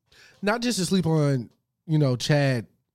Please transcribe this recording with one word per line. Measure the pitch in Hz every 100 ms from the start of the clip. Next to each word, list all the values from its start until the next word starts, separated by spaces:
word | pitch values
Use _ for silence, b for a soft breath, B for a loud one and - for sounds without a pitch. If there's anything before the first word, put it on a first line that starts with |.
| _ b b b
Not | 196 233
just | 240 220
to | 170
sleep | 190 165
on, | 160 147 135 107 _ _ _ -
you | 156
know, | 143 123
Chad | - 147 139 127 104 _ _